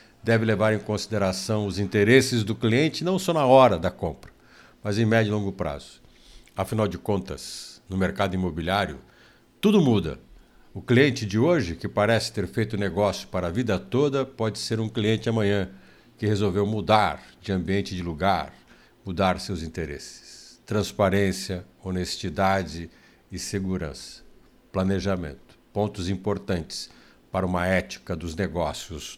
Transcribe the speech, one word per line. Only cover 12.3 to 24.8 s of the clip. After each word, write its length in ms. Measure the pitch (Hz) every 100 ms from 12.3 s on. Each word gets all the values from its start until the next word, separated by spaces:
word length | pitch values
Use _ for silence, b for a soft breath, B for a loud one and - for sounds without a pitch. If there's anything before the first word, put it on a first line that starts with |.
ter 160 | - 92
feito 300 | - 107 98
negócio 500 | 101 85 104 92 -
para 200 | 92 87
a 40 |
vida 260 | 90 127 92
toda, 480 | - 123 147 139 131
pode 320 | - 110 98
ser 220 | - 113
um 80 | 110
cliente 400 | 117 107 110 117
amanhã 420 | 113 101 101 92 B B B B _
que 80 | 107
resolveu 400 | 104 101 92 101
mudar 560 | 110 92 107 98 73 - -
de 100 | -
ambiente, 420 | 95 85 98 98
de 80 | 92
lugar, 520 | 87 76 92 90 71 - _ B B B -
mudar 360 | 87 95 90
seus 200 | - 90
interesses. 1000 | 80 82 76 71 - - - - - - -
Transparência, 1000 | 104 95 - 98 98 98 90 - 90 - _
honestidade 1080 | 95 92 87 - 95 80 95 95 85 82 82 b b b b
e 60 | 90
segurança. 880 | - 101 95 92 80 - - - - - _ _ _
Planejamento. 840 | 95